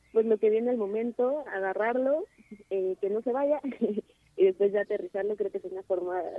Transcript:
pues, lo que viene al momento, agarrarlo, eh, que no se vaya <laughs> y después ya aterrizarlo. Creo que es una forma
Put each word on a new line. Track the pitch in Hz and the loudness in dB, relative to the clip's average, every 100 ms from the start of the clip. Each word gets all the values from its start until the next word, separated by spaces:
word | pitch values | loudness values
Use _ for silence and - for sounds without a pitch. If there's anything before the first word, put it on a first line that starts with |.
| _ | _
pues, | 220 226 | 2 4
lo | 214 | 4
que | 220 | 4
viene | 220 240 | 4 2
al | 247 | 0
momento, | 202 214 240 233 247 294 254 | 0 -2 -2 0 0 0 -4
agarrarlo, | 196 190 185 214 254 262 302 415 _ - 202 - | -4 -2 0 0 0 2 0 -2 _ -20 -20 -6
eh, | 196 185 185 | -4 -2 -2
que | 196 | -2
no | 214 | -2
se | 233 | -2
vaya | 247 285 294 | 0 0 0
<laughs> | 277 - 220 208 - _ _ - | -2 -2 -2 -2 -8 _ _ 4
y | 190 | 4
después | 190 202 | 4 2
ya | 202 | 2
aterrizarlo. | 202 208 180 196 196 214 | -2 -4 -4 -4 -2 -2
Creo | 196 | -4
que | 196 | -6
es | 185 | -8
una | 190 | -10
forma | - 180 180 180 165 | -4 -2 -2 -4 -4